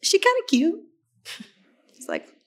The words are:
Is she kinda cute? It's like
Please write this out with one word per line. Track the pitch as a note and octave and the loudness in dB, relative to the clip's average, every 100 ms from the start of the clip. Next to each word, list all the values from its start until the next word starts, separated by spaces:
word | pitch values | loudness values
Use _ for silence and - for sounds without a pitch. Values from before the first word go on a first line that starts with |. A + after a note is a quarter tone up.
Is | - | 0
she | G4 | 2
kinda | B4 B4 A#4+ | 2 0 0
cute? | B3 D4 F#4 - _ _ _ - - - _ _ _ _ _ | 0 0 -2 -10 _ _ _ -20 -18 -20 _ _ _ _ _
It's | - | -10
like | D#2+ - _ | -10 -10 _